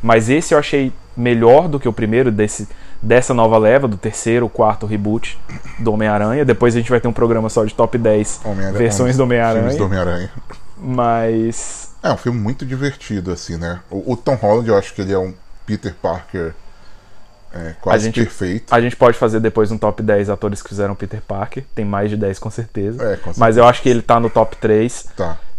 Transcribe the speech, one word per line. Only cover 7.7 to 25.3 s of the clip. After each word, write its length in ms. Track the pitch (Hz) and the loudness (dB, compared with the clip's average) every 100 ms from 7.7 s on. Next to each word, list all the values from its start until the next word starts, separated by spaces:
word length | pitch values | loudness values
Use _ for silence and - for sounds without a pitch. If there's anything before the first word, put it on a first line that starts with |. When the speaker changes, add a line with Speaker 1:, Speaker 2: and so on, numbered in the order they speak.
Speaker 1:
top 220 | - 113 120 | 0 0 2
dez 420 | 113 107 107 - | 2 2 0 -4
Speaker 2:
Homem-Aranha, 340 | 110 98 98 98 | -4 -2 -2 0
Speaker 1:
versões 380 | 117 104 123 127 | 0 2 0 2
do 80 | |
Homem-Aranha. 360 | 131 120 117 113 | 2 2 2 2
Speaker 2:
filmes 160 | 117 139 | 0 0
do 80 | |
Homem-Aranha. 460 | 98 95 87 87 90 - - - - - | 0 0 0 -2 -4 -8 -12 -10 -10 -10
Speaker 1:
Mas 1120 | 160 127 120 117 113 113 113 117 - - - - | -6 -2 0 2 0 0 -2 -4 -8 -10 -14 -6
Speaker 2:
É 80 | - | -2
um 40 | 113 | -2
filme 220 | 123 120 | -2 -2
muito 260 | 104 135 | -2 -4
divertido, 680 | 135 131 143 135 - 104 92 | -6 -4 -4 -6 -8 -6 -4
assim, 240 | 87 - 85 | -8 -8 -8
né? 240 | 85 87 - | -6 -8 -10
O, 220 | 98 95 | -10 -6
o 40 | 120 | -4
Tom 180 | - | -2
Holland, 340 | 131 104 110 113 | -2 2 2 2
eu 80 | 101 | 0
acho 160 | 98 | 0
que 60 | - | -6
ele 100 | 95 | -2
é 60 | 98 | -2
um 160 | 92 92 - - | -2 -8 -18 -16
Peter 280 | - 104 98 85 | -8 -6 -6 -6
Parker, 540 | 95 82 - 95 82 82 - - - - - - - - - | -6 -6 -8 -8 -8 -8 -16 -18 -18 -18 -18 -18 -18 -20 -16
é, 220 | 87 82 80 | -12 -12 -8
quase 160 | 98 104 | 0 0
Speaker 1:
A 100 | 107 | 0
gente, 140 | 110 | -2
Speaker 2:
perfeito. 520 | 110 - 92 101 - | -2 -2 -6 -6 0
Speaker 1:
a 80 | 120 | 2
gente 140 | 120 - | 2 4
pode 200 | 123 120 | 4 4
fazer 220 | 120 110 | 0 2
depois 300 | 110 107 107 | 0 2 0
um 60 | 107 | 2
top 240 | 107 104 | -2 -2
dez 260 | 107 104 101 | 0 0 0
atores 320 | 101 104 101 | -2 -4 -6
que 60 | - | -10
fizeram 260 | 98 101 | -6 -4
Peter 260 | 101 98 110 | -4 -8 -10
Parker. 420 | - 98 101 - 131 | -8 -6 -6 -8 -8
Tem 100 | - | -6
mais 260 | 104 101 104 | -2 -2 -2
de 60 | 104 | -2
dez, 220 | 101 95 | -2 -4
com 120 | 110 | -8
certeza. 520 | - 113 - 101 120 | -10 -8 -6 -6 -4
Speaker 2:
É, 140 | 123 120 | -4 -2
com 140 | - | -2
Speaker 1:
Mas 60 | 85 | 4
Speaker 2:
certeza. 240 | 113 113 | 4 8
Speaker 1:
eu 60 | 120 | 8
acho 160 | 120 | 6
que 60 | 135 | 2
ele 140 | 120 | 2
tá 180 | - 117 | 4 2
no 80 | 117 | 4
top 260 | 117 110 - | 2 0 0
três. 500 | 113 107 117 - - - | 2 2 2 -4 -10 -6
Speaker 2:
Tá. 220 | 90 | -2